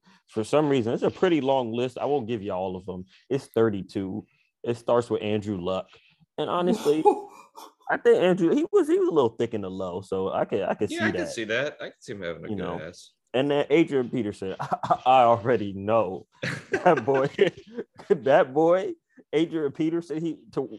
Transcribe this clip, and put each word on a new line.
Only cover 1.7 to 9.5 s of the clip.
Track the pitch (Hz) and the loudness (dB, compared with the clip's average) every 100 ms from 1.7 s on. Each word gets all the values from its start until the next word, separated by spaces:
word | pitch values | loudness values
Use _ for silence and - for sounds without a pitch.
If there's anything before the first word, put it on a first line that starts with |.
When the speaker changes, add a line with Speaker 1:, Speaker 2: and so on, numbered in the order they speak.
Speaker 1:
list. | 120 127 - | -4 -4 -4
I | |
won't | 131 143 110 | -2 -2 -2
give | 117 | -6
you | 101 | -6
all | 92 95 92 | -6 -6 -8
of | 92 | -10
them. | 92 92 _ - | -12 -14 _ -6
It's | 135 - | -6 -2
thirty-two. | 113 113 101 92 104 95 104 - _ _ _ | 2 2 2 -6 -6 -6 -8 -12 _ _ _
It | 117 117 | -6 -4
starts | - 120 117 | 0 2 2
with | 107 | -2
Andrew | 107 107 101 95 | -2 -2 -2 -4
Luck, | 90 92 - - _ _ _ - | -4 -4 -8 -16 _ _ _ -8
and | 147 | -4
honestly, | 175 180 220 180 151 415 | 0 0 0 2 2 4
Speaker 2:
<laughs> | 403 - - - - - _ - | 2 -2 -18 -20 -20 -20 _ -6
Speaker 1:
I | 165 | 0
think | 240 175 | 4 6
Andrew, | 180 180 165 | 4 4 4
he | 262 339 | 2 2
was, | 403 302 | 2 4
he | 370 | 2
was | 359 | 2
a | |
little | - 120 - | 4 2 0
thick | 117 | -4